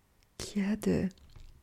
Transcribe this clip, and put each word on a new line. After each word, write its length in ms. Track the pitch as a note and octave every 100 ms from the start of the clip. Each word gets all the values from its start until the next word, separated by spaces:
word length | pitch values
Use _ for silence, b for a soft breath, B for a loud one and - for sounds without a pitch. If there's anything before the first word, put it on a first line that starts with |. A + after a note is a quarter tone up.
| _ _ _ -
Kiedy 720 | - G#3 G3 G#3+ G3+ E3+ F#3 - - - - -